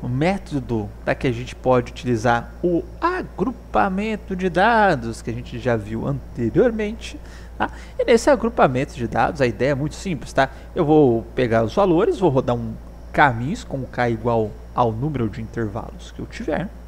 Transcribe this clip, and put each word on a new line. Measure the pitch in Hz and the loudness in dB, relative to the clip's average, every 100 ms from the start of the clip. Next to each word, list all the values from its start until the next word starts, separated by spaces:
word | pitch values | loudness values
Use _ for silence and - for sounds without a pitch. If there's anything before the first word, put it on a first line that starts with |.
o | - | -4
método, | 127 165 196 - 147 117 117 101 - | 0 2 0 -2 -6 -2 -2 -4 -6
tá, | - | -4
que | 135 139 | 0 0
a | |
gente | 117 123 | -2 -6
pode | - 127 127 120 | -4 2 2 2
utilizar | - 127 117 120 117 - - | -4 -2 2 4 2 0 -4
o | 175 170 - - | 0 0 -2 -2
agrupamento | 339 370 - - 220 240 - 214 202 190 214 214 - 185 | -2 -2 -6 -4 -4 -4 -2 0 2 0 -4 -4 -6 -4
de | 185 | 0
dados, | 170 214 226 202 147 117 110 | 4 4 6 4 2 -2 -8
que | - | -6
a | |
gente | 117 123 120 | -8 -8 -4
já | 120 113 | 0 0
viu | 104 113 131 | 0 -4 -2
anteriormente, | 139 - - 113 131 247 220 208 226 - 302 - - - - | -4 -6 -4 0 4 4 2 -4 -6 -10 -14 -14 -16 -12 -4
tá? | - - - - | -4 -6 -10 -2
E | |
nesse | 508 226 - | 4 6 6
agrupamento | 262 226 226 185 127 147 | 4 4 4 4 4 -2
de | - 117 | -4 -2
dados, | 113 127 160 | 2 2 2
a | 123 | 0
ideia | 107 127 | 2 0
é | |
muito | 135 151 | 0 -2
simples, | - 196 147 - | -6 -6 -6 -4
tá? | - 92 - - | 0 0 -2 -8
Eu | - | -2
vou | 147 156 139 117 - | 4 8 8 4 0
pegar | - 123 113 | -2 2 2
os | 110 | 2
valores, | 202 196 165 233 320 | 2 4 4 2 2
vou | 180 | 2
rodar | 131 123 | 2 0
um | 120 113 113 - - - | -2 -4 -8 -14 -16 -4
caminhos | - 147 117 127 226 | 4 4 4 -4 -6
com | - 139 | -6 -8
K | 120 - 123 | -6 0 0
igual | 110 117 117 107 - - | 0 0 0 0 -4 -6
ao | - 120 | 0 0
número | 107 147 135 113 | 0 -2 -2 -2
de | 104 | -4
intervalos | 110 - 110 107 - - - | -8 -4 -4 -4 -10 -12 -14
que | - | -12
eu | - | -12
tiver, | - 233 - 190 - | -10 -4 -4 -4 -8